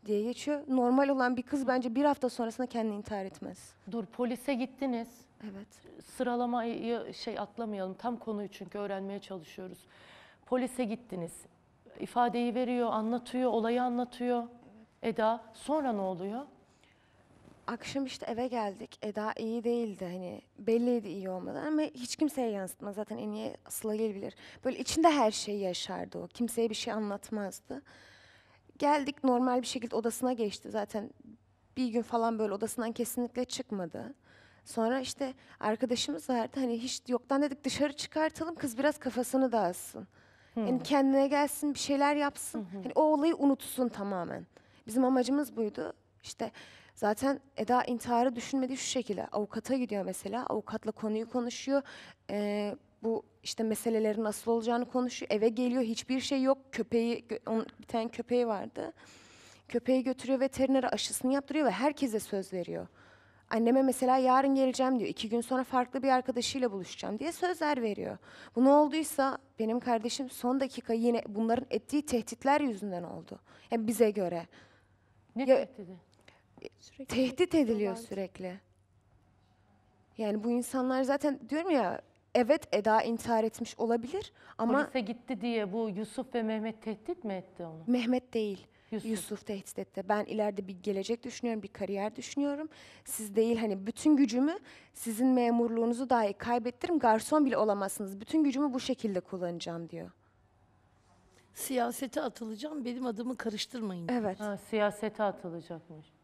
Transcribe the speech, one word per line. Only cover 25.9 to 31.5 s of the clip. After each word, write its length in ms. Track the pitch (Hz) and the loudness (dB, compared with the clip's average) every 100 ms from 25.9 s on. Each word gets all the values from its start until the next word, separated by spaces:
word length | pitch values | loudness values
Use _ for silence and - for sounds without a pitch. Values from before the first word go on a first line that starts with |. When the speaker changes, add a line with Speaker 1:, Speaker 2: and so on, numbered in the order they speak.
| 180 180 175 | -8 -8 -8
Speaker 1:
o. 80 | 175 | -12
Kimseye 420 | - 233 - 226 | -4 -2 0 0
bir 60 | 214 | 0
şey 180 | - | -4
anlatmazdı. 880 | 214 214 202 - 220 196 - _ 254 - - - - - - _ _ _ - | -2 -2 -6 -6 -6 -6 -8 _ -14 -14 -20 -20 -20 -20 -20 _ _ _ 0
Geldik, 460 | 285 302 269 285 | 2 4 0 0
normal 380 | 262 247 254 247 | 2 4 4 2
bir 60 | 240 | 0
şekilde 280 | 262 226 - | -6 -2 -2
odasına 380 | 226 220 254 | 0 0 0
geçti. 360 | 247 214 - - | 0 -2 -2 -6
Zaten 380 | 214 208 214 202 - - - _ | -4 -2 -4 -8 -14 -20 -20 _